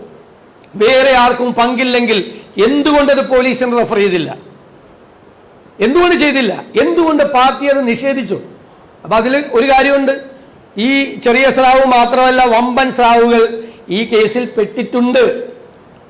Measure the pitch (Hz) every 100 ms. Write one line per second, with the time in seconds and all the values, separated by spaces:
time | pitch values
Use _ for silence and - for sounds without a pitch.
0 | - - - - - _ - 196 220 262
1 | 269 254 247 247 247 233 240 247 254 240
2 | 226 208 165 - - - 226 285 302 294
3 | 285 269 202 254 254 240 247 240 214 208
4 | 202 175 143 - - - - - - -
5 | - - - _ - - - - 220 330
6 | 349 330 294 269 220 170 - 214 311 339
7 | 320 294 285 254 262 - 285 277 247 233
8 | 269 269 196 180 - - - - - -
9 | 156 220 240 277 285 233 269 262 269 277
10 | 269 269 - - - - - 202 240 277
11 | 269 185 240 240 269 262 254 262 262 247
12 | 240 254 254 254 254 226 247 240 262 247
13 | 240 233 233 226 226 - - - - 190
14 | 226 220 214 240 240 226 208 - 226 247
15 | 247 254 - - - - - - - -